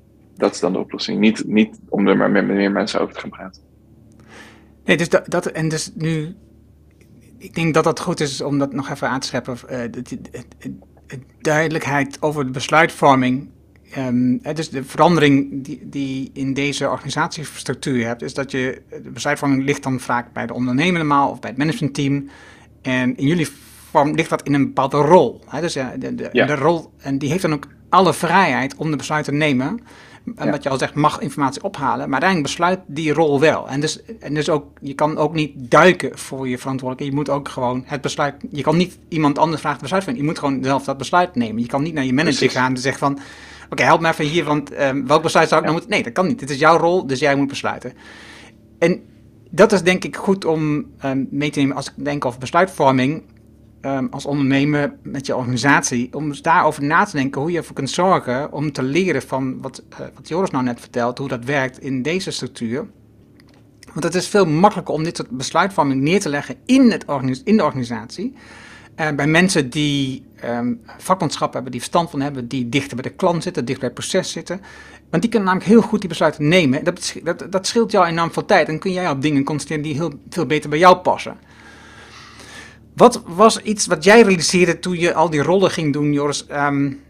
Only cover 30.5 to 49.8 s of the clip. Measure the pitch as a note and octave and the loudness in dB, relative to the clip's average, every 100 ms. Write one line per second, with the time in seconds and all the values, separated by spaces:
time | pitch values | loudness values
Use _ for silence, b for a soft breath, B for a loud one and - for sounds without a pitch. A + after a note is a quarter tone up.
30.5 | D3 C#3+ C3+ C#3+ - D3+ - F#3+ C#3 C#3 | -2 -2 -2 -2 0 0 0 -8 -2 -4
31.5 | C3+ G3 - C3+ A#2 C#3 C3 E3+ F#3 C#3 | -2 -8 -4 -4 -2 -2 0 2 0 -2
32.5 | - E3+ F#3 - C#3 D#3 D3 E3 C#3 D3+ | 0 0 0 -4 -6 -2 2 4 4 4
33.5 | C3+ - C3+ D3+ - - A3+ - D3 D3 | 2 -2 -4 -4 -6 -12 -14 -6 -4 0
34.5 | D#3 - - C#3+ C3+ D3+ D#3 D3+ D#3+ D#3 | -2 -4 -14 -10 -2 -2 0 -2 0 -4
35.5 | - B2 D#3 F3 F3+ C3+ - - C3+ C3 | -6 2 6 6 4 0 -8 -12 -8 -6
36.5 | B2+ C3+ C3 B2+ B2+ C#3+ C#3 C#3+ C#3+ C#3 | -6 -4 -6 -6 -6 -4 -4 -2 -2 -4
37.5 | - B2 B2+ C3 D3 C3+ - C#3+ - - | -4 -2 -2 -4 -6 -4 -2 -4 -4 -10
38.5 | C#3+ C3+ D#3+ F#3 - - D#3+ D3 D3+ D#3 | -4 2 2 2 -2 -8 0 2 2 0
39.5 | D#3 D#3 D3 C#3 F#3+ F#3+ A#2 C#3+ E3+ C#3+ | 0 -4 -6 -2 -2 -2 -2 -4 -2 -2
40.5 | C3+ C3 C#3 C#3 C3+ B2+ F3 F3+ - A#2 | -2 0 0 -2 -6 0 0 0 0 -4
41.5 | G#2+ A#2+ - D3+ D#3 C3 B2+ D#3 C3+ C3 | -4 -4 -2 -2 -2 0 2 2 2 2
42.5 | C3 B2+ B2+ B2+ B2+ C#3+ C#3 B B B | 2 0 0 -2 -2 -2 -2 B B B
43.5 | B B C#3+ B2+ E3 E3 D#3+ D3+ E3+ D3+ | B B 0 4 4 4 0 0 0 0
44.5 | D3 C#3+ - C#3 C3+ B2+ D3+ D#3+ F3+ D#3+ | -2 -2 -2 -2 0 2 2 4 2 4
45.5 | D#3+ D#3 D#3+ - F#3+ A#2 A#2 F#3 B2 C#3 | 2 2 -2 -2 -4 -2 -2 -2 -2 -4
46.5 | C#3 D#3 E3 E3 F#3 C#3 C3 D3 C#3 C#3 | 2 4 6 4 0 0 0 2 2 0
47.5 | - G#2+ - B2 - B B B B B | -2 -6 -6 -10 -16 B B B B B
48.5 | B - - E3+ F#3 - - - - - | B -16 0 0 0 -6 -20 -20 -20 -4
49.5 | - G3+ G3+ | 4 6 6